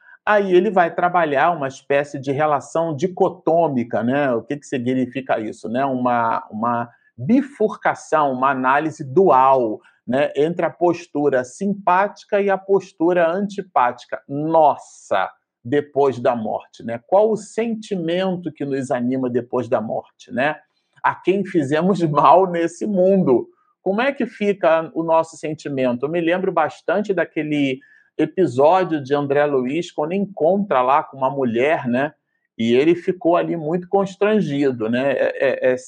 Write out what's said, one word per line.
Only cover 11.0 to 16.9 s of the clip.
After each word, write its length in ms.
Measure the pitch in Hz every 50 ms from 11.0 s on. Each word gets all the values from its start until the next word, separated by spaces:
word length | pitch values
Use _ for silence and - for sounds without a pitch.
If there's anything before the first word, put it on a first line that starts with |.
| - - - 147 147 143 135 - -
simpática 960 | 127 - - 190 202 196 202 202 - 180 185 202 202 202 - - _ 214 202
e 100 | 202 202
a 80 | 190 190
postura 720 | 190 - 196 185 180 - _ - 160 175 180 180 165 165
antipática. 920 | 170 196 208 196 196 - 190 - - 143 123 120 120 - - - - - - -
Nossa, 1000 | 139 143 151 160 160 165 156 143 123 - - - - - - - 110 95 92 - - _ _ _ _ _
depois 560 | - 120 143 147 143 147 - 135 143 135 120 117
da 160 | 123 135 120
morte, 480 | 117 107 107 107 - - _ - -
né? 160 | - 113